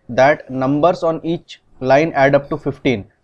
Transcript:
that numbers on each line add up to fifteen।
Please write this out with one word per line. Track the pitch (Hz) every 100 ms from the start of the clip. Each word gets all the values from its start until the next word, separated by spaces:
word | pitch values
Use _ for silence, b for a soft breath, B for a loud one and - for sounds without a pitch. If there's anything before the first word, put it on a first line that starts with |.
| -
that | 120 135 156 -
numbers | 131 131 147 165 175
on | 165 160
each | 160 170 - - _ -
line | 127 139 165
add | 143 135
up | 143 -
to | 151
fifteen। | 147 - 143 110 - _